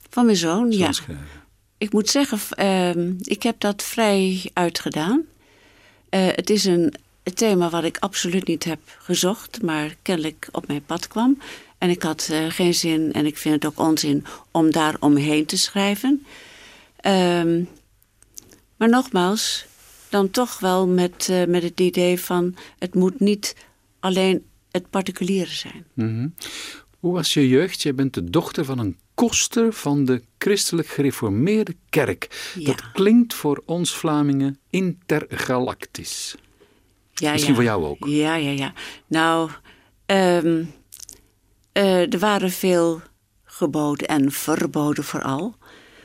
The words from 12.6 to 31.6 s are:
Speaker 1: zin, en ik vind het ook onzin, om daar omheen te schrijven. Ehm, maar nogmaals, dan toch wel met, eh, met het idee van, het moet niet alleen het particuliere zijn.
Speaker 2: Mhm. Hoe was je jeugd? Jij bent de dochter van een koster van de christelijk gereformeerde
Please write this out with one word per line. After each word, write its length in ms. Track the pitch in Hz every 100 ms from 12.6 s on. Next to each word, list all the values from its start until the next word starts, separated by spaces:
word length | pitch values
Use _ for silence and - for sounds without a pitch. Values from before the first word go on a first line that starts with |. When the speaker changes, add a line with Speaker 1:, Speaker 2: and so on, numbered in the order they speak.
| 180
Speaker 1:
zin, 400 | 165 170 160 160
en 120 | - 151
ik 120 | 147
vind 160 | 156
het 120 | 151 151
ook 140 | -
onzin, 460 | 160 156 151 143 - - -
om 200 | - 160
daar 240 | 165 156 147
omheen 460 | 147 143 147 151 151
te 120 | 185
schrijven. 680 | - 202 202 202 254 285 - - - - - - - -
Ehm, 680 | 190 190 180 175 165 170 175 - _ _ _ _ _ - - - _ _
maar 120 | 226
nogmaals, 760 | 247 262 190 180 214 - - - - - - -
dan 200 | 202 196
toch 300 | 220 247 -
wel 280 | 190 185 185
met, 400 | 180 175 - -
eh, 160 | 185 175
met 180 | 175
het 160 | 170 170
idee 400 | 180 175 180 180
van, 360 | - 180 175 180 - _
het 140 | 180 185
moet 240 | 185 185
niet 360 | 202 208 - - - _ _ _
alleen 440 | 190 185 190 180 - _ _
het 180 | 180 180
particuliere 600 | 196 190 185 185 196 165
zijn. 340 | - - - 170
Speaker 2:
Mhm. 340 | - 113 113 135 - - - - - - _
Hoe 140 | 175
was 200 | 175 156
je 140 | - 135
jeugd? 340 | 127 180 -
Jij 140 | 151 131
bent 180 | 139
de 160 | - 87
dochter 360 | 160 165 - 139
van 140 | 127
een 180 | 104 87 _
koster 600 | - 233 - - 233 226
van 320 | 214 143 147 131
de 160 | 123 - _
christelijk 500 | - 202 - 170 151
gereformeerde 880 | - 139 - 113 101 170 214